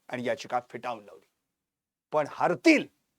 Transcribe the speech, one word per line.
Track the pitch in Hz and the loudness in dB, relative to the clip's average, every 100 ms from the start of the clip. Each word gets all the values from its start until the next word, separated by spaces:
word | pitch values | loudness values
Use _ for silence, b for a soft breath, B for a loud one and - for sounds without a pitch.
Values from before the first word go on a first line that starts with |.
| - | -10
आणि | 127 | -6
याचिका | 120 110 - 123 - | -4 -4 -4 -6 -6
फेटाळून | 120 123 110 | -10 -10 -10
लावली. | 101 - _ _ _ _ _ _ _ _ _ | -14 -20 _ _ _ _ _ _ _ _ _
पण | 151 139 | -2 -2
हरतील | - 160 170 330 233 143 _ _ | 0 0 4 4 4 2 _ _